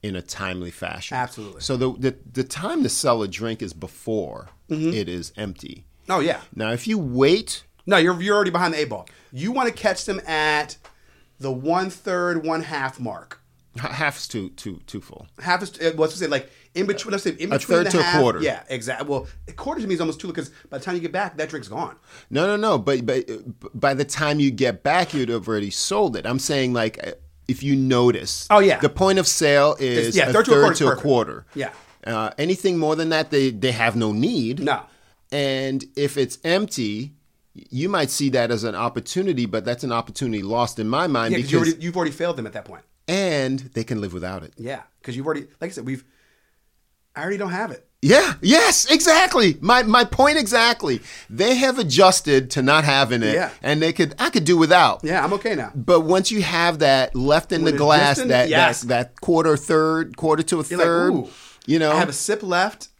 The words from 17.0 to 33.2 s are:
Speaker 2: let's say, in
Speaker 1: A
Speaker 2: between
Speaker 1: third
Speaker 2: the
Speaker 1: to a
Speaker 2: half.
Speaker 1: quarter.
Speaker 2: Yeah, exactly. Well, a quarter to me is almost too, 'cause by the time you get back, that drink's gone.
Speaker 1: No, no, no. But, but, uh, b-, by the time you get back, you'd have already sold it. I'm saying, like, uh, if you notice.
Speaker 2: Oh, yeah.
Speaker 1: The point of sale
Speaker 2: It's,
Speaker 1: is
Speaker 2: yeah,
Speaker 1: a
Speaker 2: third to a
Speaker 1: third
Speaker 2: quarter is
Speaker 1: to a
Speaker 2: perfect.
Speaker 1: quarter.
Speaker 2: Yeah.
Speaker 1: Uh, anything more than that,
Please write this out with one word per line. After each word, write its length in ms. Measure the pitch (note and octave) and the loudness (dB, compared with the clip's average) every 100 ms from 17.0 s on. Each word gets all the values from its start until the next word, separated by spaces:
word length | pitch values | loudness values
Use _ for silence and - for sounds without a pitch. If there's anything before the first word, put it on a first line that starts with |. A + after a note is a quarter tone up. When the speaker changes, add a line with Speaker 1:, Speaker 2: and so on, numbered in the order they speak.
| - | -4
Speaker 2:
let's 120 | G3 | -4
say, 80 | G3 | -4
in 200 | - D#3+ | -6 -4
Speaker 1:
A 60 | C#3 | -4
Speaker 2:
between 200 | - F3 | 0 0
Speaker 1:
third 60 | F3+ | 2
Speaker 2:
the 20 | |
Speaker 1:
to 80 | F3+ | 2
a 40 | |
Speaker 2:
half. 160 | F3 F3+ | 2 4
Speaker 1:
quarter. 180 | D3 - | 2 2
Speaker 2:
Yeah, 220 | D3+ G2+ - | -2 -4 -8
exactly. 360 | C3 A#2 A#2+ C#3+ | -10 -8 -8 -6
Well, 200 | C3+ - - - | -6 -8 -18 -18
a 60 | |
quarter 300 | - C4+ D#4+ | -14 -10 -8
to 40 | G#3+ | -4
me 60 | |
is 60 | F3+ | -4
almost 200 | E3 D#3 | -4 -6
too, 120 | F#3+ | -10
'cause 180 | E3 C3+ - _ | -10 -12 -14 _
by 80 | C#3 | -12
the 60 | |
time 100 | D#3 | -6
you 80 | F3+ | -6
get 100 | E3 | -4
back, 240 | F3+ G3 C#3+ | -6 -6 -6
that 140 | D3+ | -8
drink's 180 | D3+ G#2 | -8 -12
gone. 280 | A2+ C#3+ C#2 _ - - | -10 -10 -12 _ -20 -6
Speaker 1:
No, 160 | B2+ F3+ | -2 0
no, 100 | G#3 | 0
no. 220 | A3 D#3 | 0 0
But, 260 | G#2 C3+ | 0 -2
but, 240 | A#2+ C3 - | 0 -4 -4
uh, 80 | A2+ - - | -10 -12 -16
b-, 80 | - | -14
by 180 | - C#3 | -4 -2
the 140 | C3+ C#3+ | -2 -4
time 340 | C3+ D3+ D3 | -4 -2 0
you 100 | C#3+ | 0
get 320 | A2+ C3 - | 0 -2 -2
back, 300 | C#3 E3+ F3 | 0 0 0
you'd 160 | D3 B2 | -2 -4
have 180 | A#2 A2+ | -4 -4
already 240 | G#2+ G2+ | -4 -4
sold 460 | - - G3+ G3 G#2+ | -6 -4 0 0 -2
it. 80 | |
I'm 140 | G#2 C3 | -4 -4
saying, 340 | - C#3+ B2+ | -2 -2 0
like, 260 | B2 A2+ - - | 0 -2 -4 -14
uh, 60 | - - _ - | -14 -20 _ -6
if 160 | B2+ | -4
you 140 | C3+ C#3 | 0 2
notice. 680 | C3 C3 B2 A2 - - - | 4 4 4 4 -2 -8 6
Speaker 2:
Oh, 120 | G#3 | 6
yeah. 180 | G3 B2+ | 8 4
Speaker 1:
The 80 | C#3+ | 0
point 300 | - F#3+ F#3+ | 2 2 4
of 80 | F3+ | 2
sale 440 | - D#3 C#3+ C#3+ - | 2 4 4 4 2
Speaker 2:
It's, 300 | C3+ A#2+ A#2 | 0 0 0
Speaker 1:
is 80 | A2+ | 2
Speaker 2:
yeah, 140 | C3 | 4
Speaker 1:
a 20 | |
Speaker 2:
third 140 | D#3+ A3+ | 4 6
to 60 | |
a 20 | |
Speaker 1:
third 60 | D3 | 6
Speaker 2:
quarter 120 | D3 | 6
is 60 | E3+ | 4
Speaker 1:
to 60 | D3+ | 2
a 20 | |
Speaker 2:
perfect. 120 | C3+ | 2
Speaker 1:
quarter. 440 | D3 B2+ A2 A1 - | 2 2 2 -6 -14
Speaker 2:
Yeah. 180 | - B2 - - _ | -10 -10 -10 -20 _
Speaker 1:
Uh, 260 | - A2+ A2 - | -8 -6 -6 -4
anything 420 | D#3 F#3 G3 F3 | -2 0 0 0
more 180 | D3+ D#3 | 0 0
than 140 | E3 | 0
that, 200 | D#3+ | -2